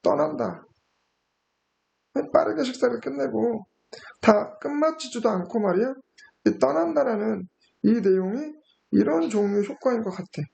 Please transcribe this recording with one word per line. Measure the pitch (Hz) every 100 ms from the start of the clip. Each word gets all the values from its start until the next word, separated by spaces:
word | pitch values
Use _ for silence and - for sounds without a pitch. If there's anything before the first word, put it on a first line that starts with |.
떠난다. | 98 143 156 143 107 85 - _ _ _ _ _ _ _ _ _ _ _ _ _ _ 277 -
빠르게 | - - 311
식사를 | 254 254 247 233
끝내고, | 269 277 269 220 233 220 196 _ _ - - -
다 | - 208 214 -
끝마치지도 | - 294 311 320 247 240 -
않고 | 185 175 233
말이야, | 202 180 247 269 _ - - _ -
이 | -
떠난다라는 | 262 311 339 302 262 214 220 202 185 _ _ _
이 | - 233
내용이 | 190 190 185 233 302 302 _ _ _
이런 | 196 240 330 320
종류의 | 208 202 202 202
효과인 | - 262 240
것 | 208
같아. | 185 185 - 147